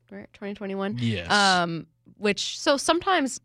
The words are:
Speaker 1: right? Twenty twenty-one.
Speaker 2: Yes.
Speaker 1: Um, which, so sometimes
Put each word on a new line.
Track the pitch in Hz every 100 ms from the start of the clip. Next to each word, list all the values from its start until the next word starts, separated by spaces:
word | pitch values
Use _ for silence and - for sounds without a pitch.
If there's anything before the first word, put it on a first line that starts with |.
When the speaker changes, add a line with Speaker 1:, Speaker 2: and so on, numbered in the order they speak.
| -
Speaker 1:
right? | 196 -
Twenty | - 202
twenty-one. | 202 196 190 196 160
Speaker 2:
Yes. | 233 190 170
Speaker 1:
Um, | 202 196 180 170 165 - _ _ -
which, | 208 196 - -
so | 311 277
sometimes | - 330 392 359 269 -